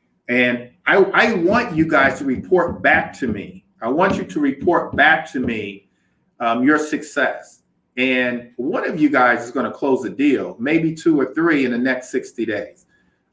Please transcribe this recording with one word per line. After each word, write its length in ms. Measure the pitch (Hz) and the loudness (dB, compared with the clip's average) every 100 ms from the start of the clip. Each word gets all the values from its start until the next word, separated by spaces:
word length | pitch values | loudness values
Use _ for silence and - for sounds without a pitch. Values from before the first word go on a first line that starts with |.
| _ _ - | _ _ -4
And 420 | 123 127 120 - _ - | 0 0 -2 -8 _ 0
I, 100 | 190 | 4
I 380 | 190 - 226 | 4 4 2
want 420 | 196 170 226 233 156 | 2 2 0 0 0
you 100 | 160 | 2
guys 320 | 151 135 131 | 4 2 0
to 60 | |
report 580 | 139 123 - 180 165 107 | -2 -4 2 2 2 0
back 340 | 135 160 160 - | 0 2 0 -6
to 80 | 120 | -6
me. 360 | 101 90 - _ _ | -6 -8 -16 _ _
I 60 | 113 | -4
want 300 | 143 190 - | 0 2 0
you 80 | |
to 160 | - 156 | -4 -2
report 560 | 143 131 180 165 156 123 | -2 0 0 0 -2 2
back 340 | 147 160 - | 4 4 0
to 80 | 139 | -6
me, 500 | 120 110 101 98 _ _ _ _ _ _ | -4 -4 -6 -12 _ _ _ _ _ _
um, 240 | 117 120 | -2 2
your 160 | 131 151 | 4 2
success. 800 | 151 147 - - 131 - - - _ _ _ - | 0 -6 -6 -2 -2 -4 -14 -20 _ _ _ -2
And 540 | 131 127 123 120 - - | 0 2 0 -4 -10 -8
one 280 | 127 196 | -4 -2
of 160 | - 190 | -4 0
you 80 | 151 | 2
guys 360 | 135 127 113 | 4 4 2
is 80 | - | -2
gonna 180 | 135 117 | -4 -4
close 340 | - 143 123 | -4 0 0
a 60 | 110 | -2
deal, 460 | 92 143 120 92 92 | 0 2 2 -2 -6
maybe 340 | 123 165 160 | -2 0 0
two 280 | 160 175 147 | 0 2 2
or 120 | 127 | 2
three 320 | - 170 147 | 0 0 2
in 60 | 127 | 0
the 80 | 120 | 0
next 320 | 127 127 - | 0 -2 -4
sixty 340 | 127 - - | -6 -6 -6
days. 420 | 110 104 87 - _ _ _ _ _ | -4 -4 -8 -14 _ _ _ _ _